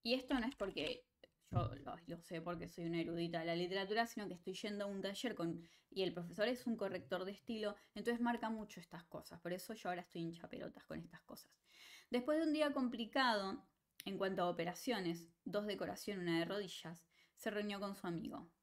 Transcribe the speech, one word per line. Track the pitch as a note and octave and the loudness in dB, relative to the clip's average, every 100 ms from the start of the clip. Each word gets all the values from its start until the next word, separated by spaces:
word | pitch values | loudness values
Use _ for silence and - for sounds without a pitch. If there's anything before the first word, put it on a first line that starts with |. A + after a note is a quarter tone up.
Y | A#3 C4 | 2 0
esto | C4 C4+ | 2 2
no | A3+ | 2
es | - | -2
porque | G3 - D#3 - _ _ - _ _ | -4 -2 -2 -4 _ _ -20 _ _
yo | - - A2+ | 2 2 -2
lo, | - - - | -8 -10 -8
lo | E3+ | -10
sé | - E3+ | -6 -6
porque | E3+ E3+ E3+ | -4 -4 -6
soy | E3+ E3+ | -6 -2
una | E3+ | 0
erudita | E3 E3+ E3+ E3+ | 0 0 0 0
de | E3 | 0
la | E3+ | 0
literatura, | F3+ F#3+ G3 G#3+ A#3 | 0 0 0 2 2
sino | - G3+ | -2 -6
que | |
estoy | F3 - | -6 -6
yendo | F#3 G#3+ G#3 | -4 -4 -2
a | G3+ | -2
un | G3 | -2
taller | G3 G3+ B3 | -2 -2 -2
con, | G#3 E3+ E3+ - - _ | 0 0 0 -8 -20 _
y | G3 | 0
el | F#3 | 2
profesor | F3 E3+ F3 A3 | 0 -6 2 2
es | B3 B3 | 2 0
un | A3+ | 0
corrector | G3 F#3 - F3+ F#3 | 0 -2 -2 -2 -2
de | |
estilo, | G3+ - A3+ G#3 G#3 - | -6 -4 -2 -2 -4 -12
entonces | G#3+ A3 A#3 | -2 0 4
marca | A#3+ A#3 A3 | 4 2 0
mucho | A3 G#3+ - | -2 -6 -12
estas | - - - | -12 -14 -10
cosas. | D#3 - E3 | -12 -10 -8
Por | F3 | -4
eso | F3+ - | -4 -4
yo | A3 - | -6 -2
ahora | F3+ | -4
estoy | F3+ E3+ | -4 -4
hincha | E3 E3+ F3 | -4 -4 -10
pelotas | D#3+ - - - | -8 -8 -10 -10
con | D#3 | -8
estas | E3+ E3+ | -8 -16
cosas. | - - - _ _ - - - - | -14 -16 -16 _ _ -20 -20 -20 0
Después | B3 B3 D#4 | 0 4 4
de | D#4+ | 6
un | |
día | D4+ D4 | 6 4
complicado | C#4+ B3+ A#3 A3 C4+ B3+ G#3+ F#3+ - - _ _ _ - | 4 2 0 0 4 6 6 2 -4 -10 _ _ _ -6
en | F#3+ | 2
cuanto | F#3+ F#3+ | 2 4
a | F3 | 4
operaciones, | F3 E3+ F3 - A3 F3 E3+ E3+ _ | 4 0 -2 0 2 2 0 -6 _
dos | - G#3 G#3 | -2 0 2
de | G3 | 0
corazón, | F#3 F#3+ - G3 | -2 -2 -4 0
una | F3 E3 | 4 4
de | E3+ | 4
rodillas, | G3 F#3 - D#3+ E3+ _ _ _ _ | 0 -2 -6 -10 -12 _ _ _ _
se | A3+ | -2
reunió | G#3 G#3 G3+ | 0 0 -2
con | G3 G3 | -4 -2
su | F3+ | -2
amigo. | E3 - - - _ | -2 -4 -8 -12 _